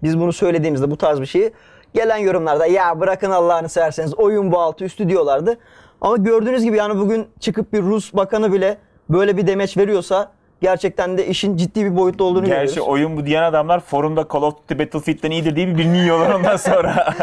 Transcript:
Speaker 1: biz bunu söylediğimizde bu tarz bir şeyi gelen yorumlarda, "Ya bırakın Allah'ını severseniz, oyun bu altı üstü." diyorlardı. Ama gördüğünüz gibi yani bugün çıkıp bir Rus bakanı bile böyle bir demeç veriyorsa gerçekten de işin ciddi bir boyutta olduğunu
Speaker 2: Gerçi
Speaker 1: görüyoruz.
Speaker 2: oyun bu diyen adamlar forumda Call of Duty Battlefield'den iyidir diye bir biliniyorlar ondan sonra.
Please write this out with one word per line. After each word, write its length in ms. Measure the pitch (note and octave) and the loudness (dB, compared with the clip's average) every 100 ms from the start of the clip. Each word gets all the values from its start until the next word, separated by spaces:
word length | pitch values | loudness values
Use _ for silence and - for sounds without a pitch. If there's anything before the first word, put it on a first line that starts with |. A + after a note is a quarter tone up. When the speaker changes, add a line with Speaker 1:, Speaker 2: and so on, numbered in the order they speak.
Speaker 1:
biz 160 | D#3 E3 | -2 0
bunu 120 | E3+ | 0
söylediğimizde 580 | E3 F3+ E3+ D#3 C#3 C#3+ | 0 0 2 0 0 -2
bu 60 | D3 | 0
tarz 240 | D#3+ C#3+ | 0 0
bir 60 | C3 | 0
şeyi 260 | F3 A3 - - - _ | 0 0 -4 -20 -20 _
gelen 220 | A3 A3+ G#3+ | -2 0 0
yorumlarda, 500 | G3 F3+ D#3+ D3+ E3 | 0 0 0 2 2
"Ya 340 | F#3+ F3 D#3+ | 2 2 0
bırakın 300 | F#3 F#3+ G3 | -2 -2 0
Allah'ını 380 | F#3 F3 E3 E3 | 2 2 0 -2
severseniz, 460 | F3 D#3+ D#3 D#3 | -2 -2 -2 -4
oyun 380 | - G#3 G#3+ F#3+ | 0 2 2 0
bu 60 | F3 | 0
altı 260 | E3 D#3 | 0 -4
üstü." 240 | F#3 - F3+ | -10 -4 0
diyorlardı. 480 | F3+ C#3+ C3+ F#3 A#3 _ - - _ | 0 2 0 0 -4 _ -20 -20 _
Ama 160 | G3 A#3 | -2 0
gördüğünüz 460 | G3+ A3+ A3 B3+ | 2 2 2 0
gibi 120 | A3+ G#3+ | 0 0
yani 220 | G#3 G3 | 0 -2
bugün 280 | G3+ A3+ G#3+ - | 0 -2 -6 -8
çıkıp 320 | A3+ G#3+ - | -6 -4 -4
bir 100 | G#3+ | -2
Rus 320 | F#3 G#3+ - | 0 -2 -2
bakanı 380 | G3 G3 A3 G#3+ | -4 -2 0 0
bile 260 | F#3+ F#3+ G#3 _ _ - | 2 0 -2 _ _ -2
böyle 260 | E3+ G#3 F#3+ | 0 2 2
bir 100 | F#3+ | 0
demeç 300 | G3 G3 F#3 | 0 -2 0
veriyorsa 560 | G3+ G3 F3 F#3+ G3+ _ _ _ | 0 0 0 -2 -4 _ _ _
gerçekten 580 | F#3 F3+ F#3+ F#3+ F3+ F#3 | 0 0 -2 -2 -2 -2
de 80 | F#3 | -2
işin 300 | F3+ G3+ E3+ | -2 -2 0
ciddi 280 | F3 G#3+ | -2 -2
bir 120 | G3+ F3+ | 0 2
boyutta 280 | F#3 F3+ | 0 0
olduğunu 200 | F#3 F#3 F#3 | 0 0 0
Speaker 2:
Gerçi 200 | C3+ C#3 | 0 0
Speaker 1:
görüyoruz. 180 | D3+ - | -2 0
Speaker 2:
oyun 240 | C#3 D#3 D3+ | 0 0 -2
bu 100 | C#3+ | -2
diyen 160 | D#3 | 0
adamlar 380 | E3 D#3 D#3 F3 | 2 0 2 0
forumda 460 | - C#3+ D#3 D#3+ D#3 | 0 -2 0 -2 -2
Call 100 | D3 | -2
of 120 | D3+ D3 - | -2 -4 -6
Duty 140 | C#3+ | -4
Battlefield'den 460 | D3+ D#3 E3 D3+ D#3 | -4 -4 -4 -4 -4
iyidir 260 | E3 D#3+ D3+ | -2 -2 -2
diye 100 | F#3 | 0
bir 100 | E3 | 0
biliniyorlar 560 | E3 F3+ F3 E3 E3+ | 2 2 2 2 2
ondan 220 | G3 F3+ G3 | 2 0 0
sonra. 580 | - F#3 D3 F3 D#3+ E3 | 2 2 2 0 0 -2